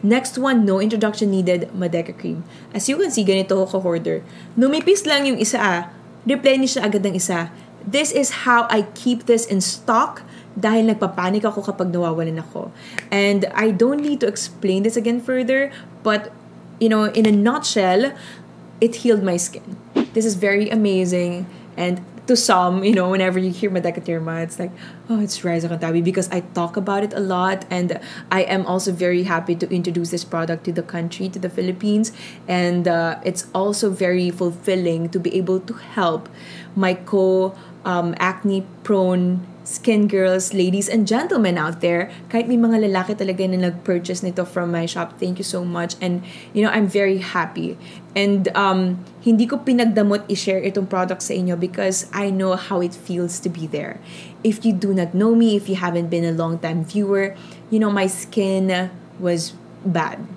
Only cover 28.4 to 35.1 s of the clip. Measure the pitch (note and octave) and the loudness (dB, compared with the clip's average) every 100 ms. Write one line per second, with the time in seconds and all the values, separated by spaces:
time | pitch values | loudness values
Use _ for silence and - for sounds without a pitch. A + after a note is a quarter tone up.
28.4 | F3+ F#3+ F#3+ F#3 F#3+ F3 F3+ F3+ F3+ E3+ | 2 0 0 -2 -2 -2 0 0 0 -2
29.4 | F3 E3+ F3+ F#3 F3 E3+ E3+ F3 - E3+ | -2 -2 -2 -2 -2 -2 -4 -6 -4 -4
30.4 | E3 E3 F3 E3+ E3+ F3 E3+ - F#3+ F#3 | -4 -4 -4 -6 -6 -6 -6 -6 -8 -6
31.4 | F3+ F3+ F#3 F3+ G#3 G#3 A3 - - - | -8 -4 -4 -4 0 0 0 -4 -18 -18
32.4 | - F3+ F3 F3 F3 E3+ E3 - - F3+ | -4 0 0 2 2 2 0 -2 -4 -6
33.4 | - F#3 G3 G#3 G#3+ F#3+ F#3 F3+ F3+ F3 | -6 -2 -2 0 -2 0 0 2 0 0
34.4 | F3 E3+ - F#3 F3 E3 E3 | -4 -2 -2 0 0 0 -2